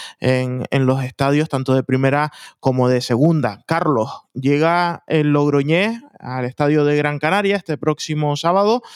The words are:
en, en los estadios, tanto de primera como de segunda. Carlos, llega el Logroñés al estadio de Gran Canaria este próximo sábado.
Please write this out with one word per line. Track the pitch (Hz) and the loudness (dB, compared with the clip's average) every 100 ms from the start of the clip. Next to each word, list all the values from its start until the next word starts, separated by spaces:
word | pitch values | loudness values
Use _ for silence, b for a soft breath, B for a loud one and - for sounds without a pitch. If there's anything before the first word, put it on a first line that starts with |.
| B B | B B
en, | - 127 127 127 - | 0 0 0 -4 -2
en | 143 131 | 0 2
los | 135 | 0
estadios, | 127 - 139 147 156 | -2 -2 0 0 0
tanto | 135 131 | -2 0
de | 131 | 0
primera | - 131 135 139 151 B B B | 2 0 2 0 -2 B B B
como | 135 127 127 | -2 2 2
de | 127 | 2
segunda. | - 120 156 160 117 101 - | 0 2 4 2 0 -6 -4
Carlos, | 165 165 127 110 - _ | -2 0 0 -2 -6 _
llega | - 131 143 160 175 175 170 - | -6 0 2 2 0 -2 -4 -2
el | 160 147 | 0 2
Logroñés | 147 147 143 143 165 208 233 285 - | 2 2 0 2 0 0 -4 -12 -18
al | 123 127 | -10 -6
estadio | 123 127 147 151 | -6 -2 0 2
de | 147 147 | 2 2
Gran | 147 147 | 0 -2
Canaria | 156 190 202 196 | -2 0 0 -2
este | - 143 | -4 -4
próximo | 151 151 - 151 151 143 | -4 -4 -4 -4 -2 -2
sábado. | 170 185 208 233 B | 0 0 2 0 B